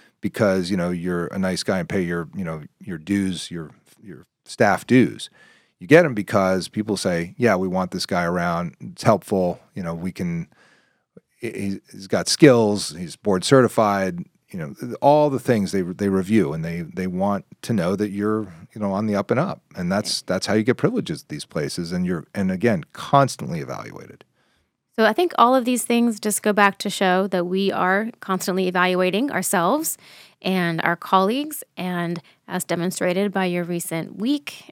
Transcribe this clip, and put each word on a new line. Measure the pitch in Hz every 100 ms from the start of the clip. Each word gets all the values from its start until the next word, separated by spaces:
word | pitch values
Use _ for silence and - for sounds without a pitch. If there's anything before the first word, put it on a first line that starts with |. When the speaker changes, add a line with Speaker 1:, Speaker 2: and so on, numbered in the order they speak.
| _ _
Speaker 1:
because, | 104 - 104 95 87
you | 95
know, | 87
you're | 87 90 87 85
a | 98
nice | 92 87
guy | - 95
and | 82
pay | 101
your, | 87 87 78 98
you | 85
know, | 80 76 _
your | - 85
dues, | 78 101 95 85 -
your, | 85 78 _ _ _
your | 104 78 - _ -
staff | - 107 92 -
dues. | 127 117 - - _ - _ _ -
You | 90
get | 160 165
'em |
because | 110 92 104 95 92 85
people | 107 107 98
say, | 95 85 85 -
"Yeah, | 117 92
we | 92
want | 90 92
this | 92 -
guy | 90
around. | 85 87 87 85 87 -
It's | 110 87
helpful. | - 101 - 98 87 - _ -
You |
know, | 85
we | 82 90
can, | - 87 85 - _ _ _ _ _ _ - _ _
he-, | 113 95 101 98 _
he's | 101 98
got | 104 85
skills. | - - 120 107 104 - 78
He's | 87 -
board | 104 92
certified." | - 135 117 - 107 101 95 87 - _ _
You | 95
know, | 76 -
th-, | 120 113
all | 139 151 147
the | 135
things | - 113 95
they, | 98
they | 87 90 101
review, | 95 90 110 73
and | 80
they, | 82 85
they | 80 92 92
want | 90 98 101 - -
to | -
know | 110 85 95
that | 104
you're, | 101 104 110 101 82 104
you | 110
know, | 104
on | 95 110
the |
up | 101 -
and | 120
up. | 71 - _ -
And | 87
that's, | 98 104 -
Speaker 2:
Right. | -
Speaker 1:
that's | 92 -
how |
you | 107
get | 107 -
privileges | 170 247 - 76
at | -
these | 76
places. | - 82 71 - 85
And | 90 90
you're, | 85 -
and | - 95
again, | 92 117 95 -
constantly | - - 139 135 - - 80
evaluated. | 69 - - - - - _ _ _ _ _ _ _ -
Speaker 2:
So |
I | 220
think | 220 349 -
all | 240
of | 262 240
these | 247
things | - 233 233 208
just | 214 202
go | 214
back | 208 202 190
to | 202
show | - 190 185 196
that | 185 175
we | 185 196
are | - 180 196 220 -
constantly | - 185 - 185 185
evaluating | 180 180 180 185 190 285
ourselves | 180 185 190 170 285 320 - - - - _
and | - 185 170 165
our | - 170
colleagues. | - 190 190 254 302 294 - -
And | 180 175 170 170 - _ -
as | 180
demonstrated | - 175 170 - 180 180 208
by | 190 185
your | 175 170
recent | 175 - 165 156 -
week | 226 285 285 - -